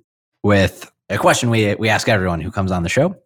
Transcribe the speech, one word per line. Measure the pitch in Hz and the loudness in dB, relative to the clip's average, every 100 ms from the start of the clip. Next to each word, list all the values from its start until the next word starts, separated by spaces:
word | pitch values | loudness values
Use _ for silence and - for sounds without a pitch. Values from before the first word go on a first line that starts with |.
| _ _ _ _ | _ _ _ _
with | 101 101 92 - - _ - | 2 2 2 -2 -20 _ -10
a | 90 | -2
question | 175 143 120 | 2 2 0
we, | 113 107 | 0 0
we | 101 110 | 0 0
ask | 104 - | 0 0
everyone | 107 92 82 | 0 0 -4
who | 82 | -6
comes | 101 95 | -4 -2
on | 90 | -2
the | 85 | -2
show. | - 165 190 | 0 0 -2